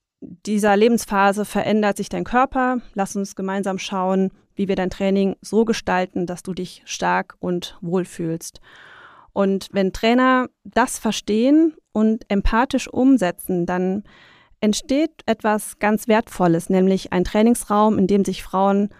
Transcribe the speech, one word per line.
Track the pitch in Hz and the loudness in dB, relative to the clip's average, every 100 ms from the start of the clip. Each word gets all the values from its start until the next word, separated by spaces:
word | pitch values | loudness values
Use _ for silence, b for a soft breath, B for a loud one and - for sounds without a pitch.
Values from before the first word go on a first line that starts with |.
| _ _ | _ _
dieser | - - - 214 208 202 | -20 -12 -4 0 2 4
Lebensphase | 233 233 - 202 202 202 202 | 4 2 0 0 2 0 -2
verändert | 208 - 214 208 202 | -2 0 0 0 -2
sich | 196 | -6
dein | 180 | -8
Körper. | 175 247 262 269 254 247 - | -2 0 0 0 -2 -4 -6
Lass | 202 190 202 | -6 -6 -6
uns | 196 - | -8 -8
gemeinsam | 190 196 196 190 | -6 -4 -4 -6
schauen, | - 196 185 190 190 - b - | -6 -4 0 0 0 -4 b -6
wie | 196 | -4
wir | 190 | -2
dein | 185 | -4
Training | - 196 196 196 - | -2 0 2 0 -2
so | - 202 226 | -2 0 0
gestalten, | 220 - 185 185 190 175 | -2 -2 -2 -2 -4 -6
dass | 175 | -8
du | - | -10
dich | 180 180 - - | -10 -10 -14 -14
stark | - 180 180 190 - | -6 -2 -2 -4 -8
und | 180 180 - - | -6 -4 -6 -12
wohl | 170 185 175 | -4 -4 -4
fühlst. | - 165 165 - - B B B B B B B | -6 -6 -6 -10 -20 B B B B B B B
Und | - 196 196 - | -2 0 0 -4
wenn | 196 190 | -2 -2
Trainer | - 226 247 254 254 254 _ | 0 2 4 4 2 0 _
das | 202 - 254 - | -4 0 0 -2
verstehen | 220 202 - 214 254 302 330 - _ | -4 -4 -2 0 4 4 4 0 _
und | 214 220 220 - | 0 0 0 -2
empathisch | 202 - 226 269 247 - | 0 2 2 0 -2 -4
umsetzen, | - 262 262 180 - - 180 175 | 2 4 4 2 -4 -4 -2 -2
dann | 180 185 196 - b b b b b | -2 -2 -2 -8 b b b b b
entsteht | 214 208 - 269 311 _ - | -2 -2 0 0 0 _ -4
etwas | 220 220 214 - - | -2 0 -2 -4 -4
ganz | 208 214 - | -2 0 2
Wertvolles, | 220 - - 180 165 - | 0 0 0 2 2 0
nämlich | 190 190 190 - | 2 2 2 -2
ein | 185 | -2
Trainingsraum, | 180 208 226 240 - 208 214 214 | 0 2 2 2 0 2 2 2
in | 185 | 2
dem | 202 | 2
sich | 190 190 | 0 -4
Frauen | - 185 196 202 202 | -6 0 2 2 -2